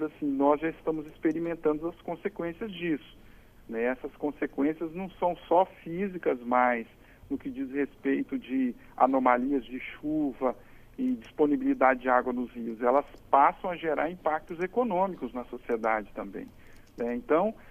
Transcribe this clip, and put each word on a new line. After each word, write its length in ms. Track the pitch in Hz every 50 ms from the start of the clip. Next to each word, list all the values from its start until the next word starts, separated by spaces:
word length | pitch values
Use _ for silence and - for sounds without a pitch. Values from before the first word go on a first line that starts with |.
assim, 240 | 156 151 - - 151
nós 360 | 143 139 135 139 143 151 143
já 80 | 156 165
estamos 360 | 156 - - 160 160 156 147
experimentando 800 | 156 - - - 165 156 165 170 170 165 165 - 156 151 151 160
as 120 | 170 170 -
consequências 720 | - - 170 160 - 202 - - 170 170 170 - 226 220
disso, 460 | 185 170 175 170 156 127 - - - - - - - - - - - - -
né? 160 | - 113 113 117
Essas 280 | 123 127 - - 139 -
consequências 800 | - - 147 139 - 156 - - - 139 151 156 160 170 160 156
não 140 | 180 190 180
são 240 | - - - 175 170 - -
só 180 | - 170 175 190 185 - - -
físicas, 560 | 165 165 175 202 196 180 175 - 156 139 123
mas 460 | 120 120 123 123 123 123 123 117 113 - - - - - - - - -
no 80 | 139
que 140 | 131 - 139
diz 200 | 123 131 139 127
respeito 680 | 131 143 139 131 - - - 139 135 139 135 - 139 127
de 340 | - - 127 131 131 123 - - - - -
anomalias 680 | - 127 131 135 131 127 127 123 123 123 139 143 135 123
de 160 | 117 127 127
chuva 760 | - - - - - 151 156 156 151 139 120 - 131 127 - - - - - - - - -
e 160 | - 127 127 127
disponibilidade 880 | 117 - - - - 151 147 143 131 131 139 139 127 131 131 131 123
de 80 | 123 127
água 240 | 123 123 123 127 123
nos 180 | 123 123 117
rios, 300 | - 120 113 120 113 107
elas 240 | 123 123 127 143 143 - - - - -
passam 400 | - 135 143 165 180 - - 185
a 60 | 175
gerar 340 | 151 160 160 147 139 143 160
impactos 500 | 185 175 - 165 151 156 - - 175 160
econômicos 720 | 180 180 - 240 254 233 180 175 190 196 175 147 131 117
na 140 | 123 123 120
sociedade 640 | - - 117 - - 120 113 110 110 110 110 104 101 -
também, 320 | 113 98 101 95 - - - - - - - - - - - -
né? 180 | - 120 120 120
Então, 380 | 123 - - 147 165 190 220 220 - - -